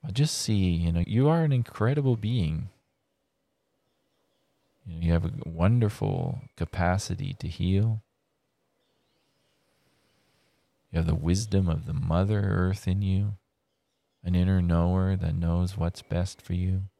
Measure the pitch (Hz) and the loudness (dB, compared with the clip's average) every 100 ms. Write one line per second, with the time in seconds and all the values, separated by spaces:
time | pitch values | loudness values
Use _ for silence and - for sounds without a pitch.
0 | - 101 151 - - 104 92 85 85 82 | -8 -2 0 0 -2 2 2 2 2 0
1 | 87 110 139 165 160 131 117 - 107 143 | 0 2 2 4 2 0 -2 -2 0 0
2 | 135 117 104 120 82 78 95 _ _ _ | 0 0 0 0 0 -2 -6 _ _ _
3 | _ _ _ _ _ _ _ _ _ _ | _ _ _ _ _ _ _ _ _ _
4 | _ _ _ _ _ _ _ _ - 82 | _ _ _ _ _ _ _ _ -16 -4
5 | 85 85 80 - - 82 90 120 110 - | 0 2 0 -6 -10 0 2 4 2 0
6 | 101 90 85 - - - 82 - 85 92 | -2 -2 -2 -6 -10 -8 -8 0 2 2
7 | - 87 95 92 87 85 90 95 107 110 | -2 -6 -6 -8 -8 -4 0 2 2 -2
8 | - _ _ _ _ _ _ _ _ _ | -6 _ _ _ _ _ _ _ _ _
9 | _ _ _ _ _ _ _ _ _ _ | _ _ _ _ _ _ _ _ _ _
10 | _ _ _ _ _ _ _ _ _ 85 | _ _ _ _ _ _ _ _ _ -2
11 | 82 80 78 92 107 98 95 78 - - | 0 0 2 0 2 0 2 0 -2 -4
12 | 85 82 95 104 98 98 92 98 - 95 | 0 0 2 0 0 0 0 -2 -2 0
13 | 98 95 101 101 _ _ _ _ _ _ | 2 0 0 -4 _ _ _ _ _ _
14 | _ _ 87 90 90 95 87 85 87 92 | _ _ -2 2 4 2 4 2 2 2
15 | 92 95 85 87 85 85 90 101 113 - | 2 0 -2 0 0 0 0 -2 -4 -4
16 | - 85 92 - - 90 90 92 98 _ | -6 -4 -4 -6 -6 -4 0 -2 -4 _